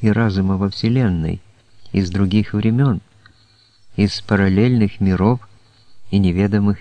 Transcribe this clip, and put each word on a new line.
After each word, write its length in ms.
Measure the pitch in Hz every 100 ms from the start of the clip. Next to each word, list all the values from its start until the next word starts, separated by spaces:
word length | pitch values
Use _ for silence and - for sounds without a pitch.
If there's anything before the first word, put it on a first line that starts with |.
и 80 | 110
разума 480 | 104 113 95 95 95
во 140 | 98
Вселенной, 720 | - 113 127 117 85 80 87 - _ _ - -
из 180 | 98 95
других 420 | 95 98 107 104
времен, 480 | 104 110 117 139 98 - - - _ _ _ _ _ - -
из 240 | 101 -
параллельных 800 | - 101 98 95 120 123 101 -
миров 400 | 95 90 101 123 - - _ _ - - -
и 80 | 98
неведомых 600 | 95 87 101 104 101 101